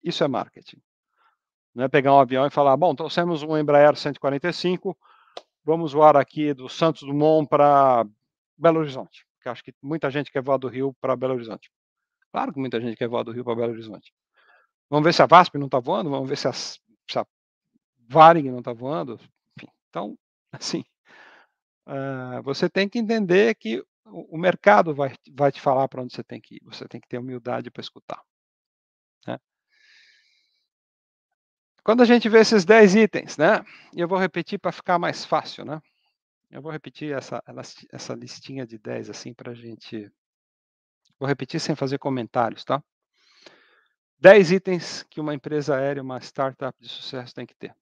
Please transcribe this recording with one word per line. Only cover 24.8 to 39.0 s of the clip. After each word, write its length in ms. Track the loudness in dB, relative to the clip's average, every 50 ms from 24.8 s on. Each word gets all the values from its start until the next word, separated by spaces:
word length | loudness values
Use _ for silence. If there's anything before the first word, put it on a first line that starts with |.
| 4 0 -2
vai, 200 | -4 -6 -6 -6 -12 _ _ -6
vai 180 | -2 -2 -2
te 100 | -2 -2
falar 280 | -2 0 0 0 -2 -4
pra 140 | -6 -10 -14
onde 100 | -12 -14
você 100 | -16 -16
tem 180 | _ -16 -18
que 160 | _ _ -20
ir. 40 | -20 _
Você 220 | -20 -18 -18 -18
tem 140 | -16 -18 -20
que 80 | _ _
ter 100 | -12 -12
humildade 520 | -10 -10 -12 -12 _ -8 -8 -8 -8 -12
pra 100 | _ -16
escutar, 400 | -16 -16 _ -20 _ _ -16 -16 _ _ _ _ _ _ _ _ _ _ _ _ _ _ _ _ _ _ _ _ _
né? 120 | -14 -14 -14 _ _ _ _ _ _ _ _ _ _ _ _ _ _ _ _ _ _ _ _ _ _ _ _ _ _ _ _ _ _ _ _ _ _ _ _ _ _ _ _ _ _ _ _ _ _ _ _ _
Quando 200 | 0 4 4 6
a 20 |
gente 240 | 6 6 4 4 4
vê 100 | 6 6
esses 260 | 6 6 4 2 4
dez 300 | 6 8 8 8 8 8
itens, 420 | 4 4 2 0 -6 -10 -10 -4
né? 280 | 0 2 2 2 0 -2 -8 -20 -20 -20 _ -8
E 80 | -8
eu 60 | -6
vou 120 | -4 -2 -2
repetir 400 | -2 -2 _ -6 -8 -8 -10 -8
pra 120 | _ -8
ficar 280 | -8 -8 -4 -2 0 0
mais 260 | 0 -2 -6 -6 -6
fácil, 400 | -4 -4 -4 -4 -6 -16 -16 -14
né? 180 | -14 -14 -14 _ _ _ _ _ _ _ _ _ _ _ _ _ _
Eu 100 | -20 -18
vou 100 | -16 -14
repetir 420 | -14 -14 _ -16 _ -14 -10 -8 -8
essa, 300 | -8 -8 -10 -14 -14 -14 -14 -18 -18 -18 -18 -20 -20 -20 _
essa 240 | -18 -18 -14 -14 -14
listinha 520 | -14 -14 -18 -18 -20 -18 -16 -12 -12 -12
de 100 | -12 -14
dez, 320 | -18 _ -12 -12 -12